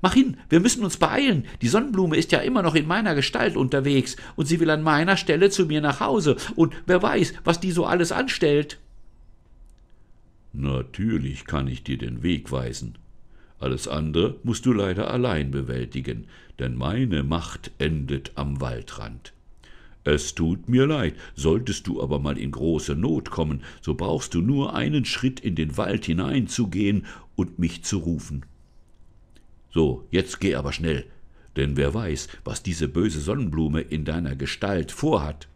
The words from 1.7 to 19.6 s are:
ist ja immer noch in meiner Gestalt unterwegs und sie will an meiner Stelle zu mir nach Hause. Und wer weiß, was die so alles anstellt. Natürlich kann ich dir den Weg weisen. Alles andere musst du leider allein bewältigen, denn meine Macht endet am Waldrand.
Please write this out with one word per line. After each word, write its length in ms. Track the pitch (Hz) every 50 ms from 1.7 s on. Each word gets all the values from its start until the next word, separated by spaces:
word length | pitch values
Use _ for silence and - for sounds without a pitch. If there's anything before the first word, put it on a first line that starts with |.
| 123 208 233 294 247 185 190 175 156
ist 140 | - 165 -
ja 80 | - 147
immer 220 | 123 - 254 247
noch 140 | 190 175 147
in 120 | 165 147
meiner 280 | 151 170 196 226 214 165
Gestalt 400 | 143 135 - - - 120 175 165
unterwegs 600 | - 139 127 127 143 135 143 143 135 123 - - - - - -
und 100 | - 156
sie 140 | 135 160 170
will 100 | 165 156
an 140 | 156 151 156
meiner 340 | 160 156 143 156 175 196
Stelle 320 | 175 - - 165 151 180 202
zu 160 | 190 - 190
mir 160 | 165 151 151
nach 180 | 151 151 139 -
Hause. 360 | - - - - - 147 135 - - - 214
Und 200 | - 165 151 - - -
wer 160 | - - 180
weiß, 320 | 175 214 - - 185 - - - -
was 160 | - 170 165
die 120 | 170 190
so 140 | 175 170 170
alles 260 | - - 180 175 156
anstellt. 680 | - - 254 269 - - - 156 147 143 151 147 - - - - - - - - - - - - - - - _ - - - - - - - - - - - _ - - - - - - - - -
Natürlich 920 | - 67 69 67 65 64 64 - - 98 110 110 80 67 67 69 67 -
kann 220 | - - 76 69
ich 160 | 67 64 64 -
dir 140 | - 67
den 260 | 60 58 58 60 58 60
Weg 280 | 85 87 73 71 -
weisen. 460 | 67 67 64 60 60 - - 58 57 - - - - - - - - - - - - -
Alles 280 | - 65 65 65 -
andere 480 | - - 76 78 78 76 82 87 113 135 - -
musst 220 | - 117 - -
du 80 | 127 127
leider 380 | 107 101 98 92 92 107 -
allein 400 | - 123 123 123 104 80 71 67
bewältigen, 760 | 65 69 67 62 64 64 62 58 - 67 65 64 62 55 - - - - - - - -
denn 160 | 64 64 62
meine 480 | 60 62 69 90 117 135 123 95 76 69
Macht 480 | 67 76 85 82 - - - - - -
endet 540 | - - 76 80 78 71 64 69 67 65 - -
am 260 | - 71 71 71 69
Waldrand. 720 | 67 64 62 58 55 - - - 58 55 53 60 - - - - _ _ - -